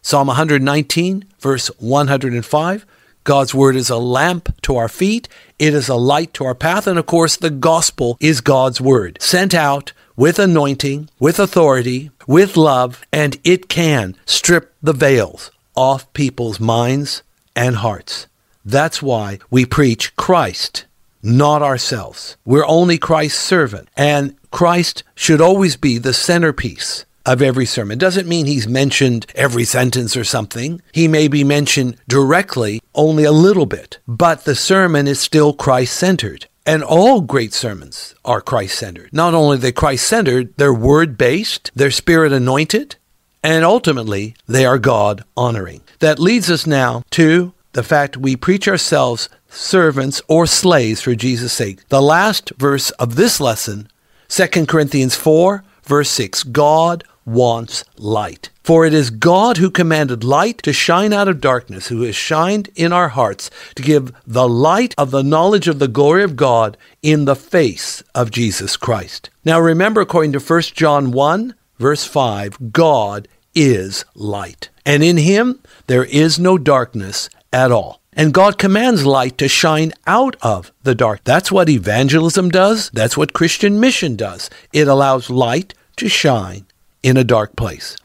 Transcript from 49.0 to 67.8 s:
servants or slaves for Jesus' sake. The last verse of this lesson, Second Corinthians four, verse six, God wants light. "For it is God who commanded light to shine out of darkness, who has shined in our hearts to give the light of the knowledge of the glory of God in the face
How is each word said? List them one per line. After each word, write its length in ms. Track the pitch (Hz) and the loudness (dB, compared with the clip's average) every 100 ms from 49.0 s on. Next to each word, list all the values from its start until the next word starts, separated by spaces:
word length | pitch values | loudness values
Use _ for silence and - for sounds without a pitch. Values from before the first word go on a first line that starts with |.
| 131 117 - _ _ | 0 -2 -8 _ _
servants 720 | - - 185 165 139 135 - - | -14 -2 2 2 2 -4 -6 0
or 180 | 160 165 | 2 2
slaves 560 | - 185 160 113 110 | 2 2 2 2 -2
for 140 | - 117 | -4 -2
Jesus' 360 | 120 120 120 | -2 -4 -4
sake. 360 | - 107 95 _ | -6 -6 -8 _
The 120 | 139 | 2
last 500 | 139 165 208 196 - - | 4 4 2 -2 -8 -4
verse 320 | 139 139 - | -2 -2 -4
of 240 | - 120 120 | -6 -4 0
this 240 | 226 - | 0 2
lesson, 500 | 139 110 - 101 107 _ _ _ _ | -2 -4 -6 -12 -16 _ _ _ _
Second 400 | - 175 175 156 | -2 0 0 0
Corinthians 480 | 160 143 147 131 - | 0 0 0 -2 0
four, 480 | 160 156 180 196 190 _ | 2 4 4 0 -8 _
verse 280 | - 143 143 | -2 0 0
six, 320 | - 101 - | -4 -6 -6
God 600 | 131 123 147 156 165 170 - _ | -4 0 2 4 2 -2 -8 _
wants 600 | - 113 123 117 113 - - - | -4 0 2 0 -6 -12 -14 -12
light. 520 | 104 107 98 - - _ | -4 -4 -4 -10 -20 _
"For 200 | - 165 | 2 4
it 120 | 160 151 | 4 2
is 160 | 131 | 0
God 460 | 110 170 180 226 180 | 0 2 4 2 2
who 120 | 185 | 0
commanded 540 | - 170 156 143 120 | 0 0 0 -2 -4
light 400 | 120 143 202 233 | 0 0 0 -2
to 100 | - | -4
shine 400 | 135 - 170 208 | -2 0 2 2
out 140 | 208 202 | 0 0
of 120 | 160 | 0
darkness, 480 | 135 127 - 95 - | 0 -2 -4 -14 -8
who 140 | 117 | -6
has 140 | 120 101 | -4 -6
shined 540 | - 156 175 208 196 - | -4 -2 0 -2 -6 -4
in 160 | 165 | -2
our 180 | 175 170 | 0 0
hearts 420 | 131 113 98 - - - - | 0 -2 -2 -12 -18 -20 -6
to 80 | |
give 280 | 131 151 127 123 - | 0 0 0 -10 -6
the 240 | 113 127 | 0 2
light 460 | 120 147 190 247 - | 2 2 2 0 -2
of 140 | 139 | -2
the 120 | 135 | 0
knowledge 440 | 135 156 180 202 170 | 0 2 2 2 0
of 100 | 147 | -2
the 100 | 135 | -2
glory 360 | 117 143 175 | 2 2 2
of 120 | 202 131 | 0 0
God 420 | 139 117 110 104 _ _ | 2 2 0 -4 _ _
in 220 | 151 151 139 | 0 2 2
the 100 | 135 | 0
face 640 | - 185 139 90 | 0 0 0 -2